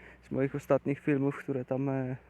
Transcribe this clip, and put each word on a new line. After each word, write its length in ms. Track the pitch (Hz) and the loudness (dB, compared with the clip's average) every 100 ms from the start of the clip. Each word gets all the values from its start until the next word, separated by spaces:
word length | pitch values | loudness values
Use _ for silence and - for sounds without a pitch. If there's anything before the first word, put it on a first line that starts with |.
| - - - | -20 -20 -6
z 20 | |
moich 240 | 131 139 | 0 0
ostatnich 460 | 143 - 135 143 139 | -2 2 2 2 -2
filmów, 360 | - 139 139 139 | 0 2 2 -2
które 280 | - 135 | -4 -4
tam, 240 | 127 131 139 | -2 -2 0
e, 280 | 135 127 131 | -2 -4 -8